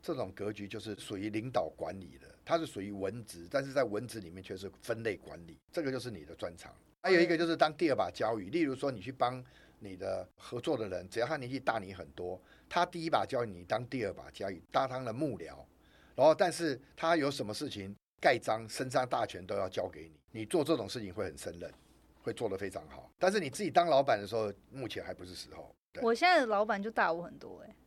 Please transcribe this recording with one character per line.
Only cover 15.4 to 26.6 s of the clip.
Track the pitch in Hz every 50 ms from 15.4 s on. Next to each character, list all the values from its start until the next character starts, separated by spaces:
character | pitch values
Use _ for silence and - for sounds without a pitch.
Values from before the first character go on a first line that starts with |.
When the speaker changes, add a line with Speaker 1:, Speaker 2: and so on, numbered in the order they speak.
| 82 78 71 - - _ _ _ _ _ _ - - - -
Speaker 1:
然 | - 127
后 | 151 156
但 | 151 202 175
是 | 156 - 170 160 131 120 - - -
他 | - - 165 170
有 | 165 139 143
什 | 139 - 123
么 | 101
事 | 107 - 147 131
情 | - 101 98 95 101 - _ _ _ _
盖 | - 165 131 117
章、 | - - 110 110 113 107
伸 | - - 131 131
张 | 127 139 127 123
大 | - 120 113
权 | - - 92 90
都 | 90 104
要 | 101 95 92
交 | - 113 92 92
给 | - -
你， | 80 80 - - _ _ - 113
你 | 110
做 | 104 - 170
这 | 143 139 165
种 | 135 104 98
事 | - 127
情 | 107 95
会 | 85 107 101
很 | 90 -
胜 | - - 92 85 87
任。 | 87 82 - - _ _ _ _ _ _ _ _
会 | - 120
做 | 107 - 120 107
得 | 95
非 | 95 101 95
常 | - - - -
好。 | - - - - _ _
但 | - 185
是 | 202 220
你 | 170 139
自 | 123 -
己 | 208 165
当 | 120 170 175
老 | 170 147 135
板 | 139 139 120 104
的 | 101
时 | 98 110
候， | 113 110 101 98 - _ _
目 | - 135 131 107
前 | - 101
还 | 87 - 92
不 | - 90
是 | 90 90
时 | - - - -
候。 | - - - - _ _ _
对。 | _ -
Speaker 2:
我 | 254 226 233
现 | 226 320 359
在 | 359 320
的 | 262
老 | 226 214 196